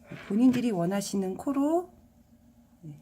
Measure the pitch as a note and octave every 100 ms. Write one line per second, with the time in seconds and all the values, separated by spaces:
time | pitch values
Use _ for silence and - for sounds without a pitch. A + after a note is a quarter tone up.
0 | - - - G#3 B3+ B3 A#3 F#3 E3+ G3+
1 | G3 G3+ F#3+ F#3 C#4+ C#4 C#4+ E4+ F4+ -
2 | - - - - - - - - D#3+ D3